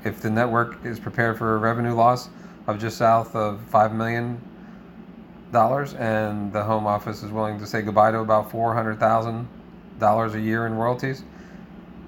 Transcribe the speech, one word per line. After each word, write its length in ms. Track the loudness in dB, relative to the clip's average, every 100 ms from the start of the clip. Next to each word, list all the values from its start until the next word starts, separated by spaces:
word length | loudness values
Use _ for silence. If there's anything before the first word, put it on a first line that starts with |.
if 180 | -6 -4
the 80 | -2
network 560 | 0 2 2 0 -4 -10
is 140 | -8
prepared 380 | -8 0 0 0
for 160 | 0 2
a 20 |
revenue 380 | 2 0 0 4
loss 340 | 4 4 -2 -16 -20 -14 -6
of 100 | -4
just 200 | -4 0
south 380 | 4 4 2 -2
of 240 | -2 -4
five 340 | 0 4 4 2
million 440 | -2 -2 -4 -8 -12 -18 -20 -20 -20 -20 -20 -20 -20 -20 -2
dollars, 440 | 2 4 2 -2 -4
and 580 | -2 0 0 -4 -4
the 100 | -2
home 220 | 0 0 2
office 380 | 0 -2 -8
is 80 | -6
willing 260 | -4 -4 -4
to 80 | -4
say 160 | -4
goodbye 300 | 0 4 6
to 80 | 4
about 320 | 2 2 2
four 240 | -2 0 0
hundred 240 | -2 0
thousand 480 | 2 2 0 -6 -8 -12 -20 -20 -20 0
dollars 380 | 2 2 0 -2
a 40 |
year 280 | -2 0 -2
in 80 | 0
royalties. 480 | 0 0 -4 -8 -12 -20 -20 -20 -20 -20 -20 -18